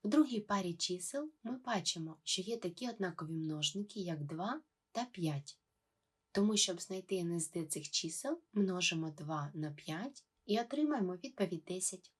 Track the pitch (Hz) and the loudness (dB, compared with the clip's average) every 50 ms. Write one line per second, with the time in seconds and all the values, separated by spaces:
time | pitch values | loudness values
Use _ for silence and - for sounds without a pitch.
0 | _ 208 214 302 302 254 247 208 208 - 202 202 180 175 170 175 - - 180 180 | _ 6 8 8 8 8 6 -2 0 0 0 0 2 0 -2 -2 -2 -2 -2 -2
1 | 180 - - 277 302 311 311 _ _ 226 254 254 254 247 233 196 165 - - 170 | -4 -4 -4 -4 -4 -6 -10 _ _ -6 -6 -4 -2 0 0 0 2 0 -2 -2
2 | 160 160 160 - _ - - 185 180 202 233 226 226 180 170 - 247 247 220 - | -4 -6 -8 -10 _ -2 -2 -2 0 -2 -2 -2 -2 -4 -4 -2 -4 -4 -2 0
3 | 190 180 170 - 160 156 165 160 160 156 156 151 151 147 - 190 208 202 - 214 | -2 -2 -2 -4 -6 -4 -2 -2 -2 -2 -2 0 -2 -2 0 -2 -6 -4 -4 -6
4 | 185 175 160 151 147 143 160 156 180 214 262 311 - _ _ _ _ _ _ 226 | -4 -2 -2 -4 -4 -4 -4 -2 -2 -2 -2 -4 -6 _ _ _ _ _ _ -4
5 | 247 247 _ 190 170 156 147 139 143 - - _ _ _ _ _ _ _ _ _ | -4 -4 _ -2 0 0 0 -2 -4 -8 -16 _ _ _ _ _ _ _ _ _
6 | _ _ _ _ _ _ _ 196 202 214 214 208 - - 180 170 - - 190 190 | _ _ _ _ _ _ _ 4 4 6 6 4 4 4 2 -4 -4 -4 -6 -6
7 | 185 - 196 185 175 170 170 170 160 - - 175 165 156 - 156 151 - - - | -2 0 0 0 2 2 2 0 0 0 -2 -4 -2 -2 -4 -6 -6 -2 -2 -2
8 | - 160 160 - - 269 320 339 _ _ - 208 202 185 180 180 180 - 170 160 | -2 0 -4 -4 -2 -2 -4 -4 _ _ 2 4 4 4 4 2 2 2 2 2
9 | 160 156 151 - 151 147 156 151 143 147 - 156 151 151 147 - - - 156 165 | 0 -2 -4 -6 -4 -2 -2 -2 -2 -2 -4 -4 -4 -4 -6 -8 -8 -6 -6 -4
10 | 220 277 285 - _ _ _ _ _ - 208 226 240 233 - 302 302 294 302 254 | -6 -8 -10 -12 _ _ _ _ _ 0 2 2 2 0 0 2 2 2 4 2
11 | 196 180 180 180 - 262 - - 202 170 180 160 - - 180 185 185 - - 185 | 2 0 0 -2 -6 -10 0 0 0 0 0 -6 -6 -6 -6 -2 -2 -4 -4 -6
12 | _ - _ _ | _ -20 _ _